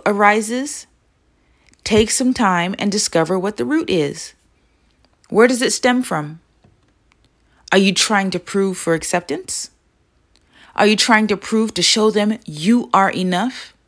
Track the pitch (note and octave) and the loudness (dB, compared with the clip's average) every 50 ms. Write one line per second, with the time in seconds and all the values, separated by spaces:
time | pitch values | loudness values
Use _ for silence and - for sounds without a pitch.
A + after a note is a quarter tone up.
0 | - - G#3 G3+ G#3 G3+ G#3 A3 G#3+ G#3+ A#3 B3+ C4+ D4 - - - _ _ _ | -2 -2 0 4 4 4 4 2 0 -4 -4 -6 -6 -8 -10 -14 -16 _ _ _
1 | _ _ _ _ _ _ _ _ _ _ _ _ _ _ _ _ - - G#3+ G#3+ | _ _ _ _ _ _ _ _ _ _ _ _ _ _ _ _ -4 0 2 2
2 | A3+ G#3+ - - C4+ B3+ B3+ - A#3+ F#3+ F#3 F3 E3+ F#3 G3 - - G#3 F#3+ G#3 | 4 2 0 0 0 0 0 2 2 2 2 2 0 -2 -4 -4 -4 -2 -2 -2
3 | - - - E3+ D#3+ D#3 F#3 F#3+ F3 G3+ G#3+ - B2 B2 D4 D#4+ D#4+ - F#3+ E3+ | -2 0 0 0 0 2 0 -2 -2 -4 -4 -4 -4 -2 -2 -2 -2 0 0 0
4 | D3 C#3+ - D#3+ - - - _ _ _ _ _ _ _ _ _ _ _ _ _ | 0 -2 -4 -8 -14 -18 -20 _ _ _ _ _ _ _ _ _ _ _ _ _
5 | _ _ _ _ _ - - G3 A#3 B3 C4 A3+ C4 A#3 G#3+ - - B3+ B3 B3+ | _ _ _ _ _ -2 2 4 4 4 4 2 -2 -2 -2 0 0 0 2 0
6 | B3+ - F#3 D#3 D3 D3 D#3+ E3 _ _ _ _ _ _ _ _ _ _ _ _ | 0 -2 -4 -4 -6 -6 -12 -16 _ _ _ _ _ _ _ _ _ _ _ _
7 | _ _ _ _ _ _ _ _ _ _ _ _ _ - - G3 G3 G3 F#3 - | _ _ _ _ _ _ _ _ _ _ _ _ _ 0 2 2 2 2 2 0
8 | - - A3 G3+ G3 F#3+ F3+ F3 - - - G3+ G3 F#3+ F3+ - - E3 E3 D#3+ | 0 0 0 0 0 -2 -4 -6 -8 -4 -2 -2 0 0 -2 -4 -2 -2 -2 -2
9 | - - - F3 F3 - C#4+ F4+ F#4 - - - - - _ _ _ _ _ _ | -2 -2 -4 -4 -2 -4 -8 -8 -8 -10 -10 -10 -10 -12 _ _ _ _ _ _
10 | _ _ _ _ _ _ _ _ _ _ _ _ - - - - G#3+ G#3 G#3+ G3+ | _ _ _ _ _ _ _ _ _ _ _ _ -20 -10 -2 2 2 4 4 2
11 | - - A#3 G#3+ A3 G3+ G#3 F#3+ - - A3 A3 A3 G#3+ G#3 - F3 - - A3 | 2 2 4 2 2 2 -2 -4 -4 -4 -2 -2 -2 -2 -2 -2 0 0 2 2
12 | G#3+ A3 G#3+ G#3 G#3 G#3+ G#3+ - - - D3+ D3+ D#3 G3 A#3+ A#3+ - - - F#3+ | 2 2 2 2 0 0 -2 -4 -8 -14 -12 -4 0 2 2 2 2 2 2 2
13 | G3 F#3+ - - F#3 F#3 F3+ F3 G#3+ B3+ - - - - _ _ _ | 2 2 0 -2 -4 -2 -2 -2 -2 -4 -6 -8 -16 -20 _ _ _